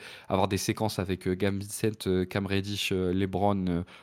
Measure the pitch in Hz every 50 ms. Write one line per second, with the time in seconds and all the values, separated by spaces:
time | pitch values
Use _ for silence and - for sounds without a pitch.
0 | - - - - - - 95 95 101 98 101 92 - - 107 - 110 104 - -
1 | 92 95 92 - - 95 92 92 101 98 98 98 101 101 - - - 110 104 -
2 | - 98 92 92 92 92 - 101 98 95 98 98 98 101 101 - - - 98 92
3 | 92 90 92 95 98 92 95 90 101 101 101 95 92 90 85 85 90 - - -